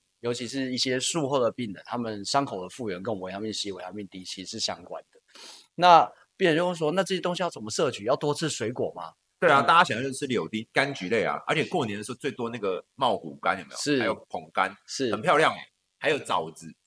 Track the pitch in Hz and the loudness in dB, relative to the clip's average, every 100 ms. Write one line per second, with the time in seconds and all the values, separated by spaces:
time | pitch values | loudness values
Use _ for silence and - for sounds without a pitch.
0 | _ _ 120 120 117 135 131 127 131 127 | _ _ -4 -4 -4 -4 -2 -2 0 0
1 | - 170 135 139 113 - 113 85 - 120 | 0 -2 0 2 2 0 -6 -8 -8 -6
2 | 117 104 98 139 139 101 92 - 113 90 | -6 -6 -2 0 0 -4 -8 -8 -6 -6
3 | 101 101 92 98 110 101 101 90 92 104 | -4 -6 -6 -6 -6 -6 -6 -8 -10 -12
4 | 98 95 92 - 92 113 104 82 87 82 | -12 -14 -12 -12 -10 -6 -6 -6 -10 -14
5 | - _ _ - - - - - 175 165 | -14 _ _ -20 -20 -20 -14 4 10 10
6 | 123 - _ - 185 156 180 170 151 180 | 8 0 _ 0 4 4 2 0 0 0
7 | 190 185 175 175 175 143 107 - 151 107 | 0 -2 -2 -2 -2 -4 -6 0 0 0
8 | 104 147 147 147 156 - 113 127 95 90 | 0 0 0 0 -2 -2 -4 -2 -4 -6
9 | 82 - _ _ 170 139 131 170 180 113 | -12 -16 _ _ 4 6 8 6 6 2
10 | 135 127 139 110 80 110 117 - 139 - | -4 -4 -2 -2 -2 -6 -2 0 0 -2
11 | 90 110 82 73 - 151 131 180 113 101 | -2 0 2 0 -2 -2 0 -2 -2 -4
12 | 104 123 143 117 117 117 101 90 - - | -8 -8 -6 -6 -6 -4 -4 -4 -6 -2
13 | 127 95 82 71 87 92 73 - 143 139 | 0 0 -4 -4 -2 -2 -4 -6 0 2
14 | 113 110 - 90 82 - 95 101 - - | 0 -2 -6 -12 -4 -2 -2 -2 -10 -4
15 | 131 104 151 151 147 98 - _ _ _ | -2 0 4 4 4 2 -6 _ _ _
16 | 143 143 107 92 82 80 82 - | -2 -2 0 -2 -2 -10 -18 -20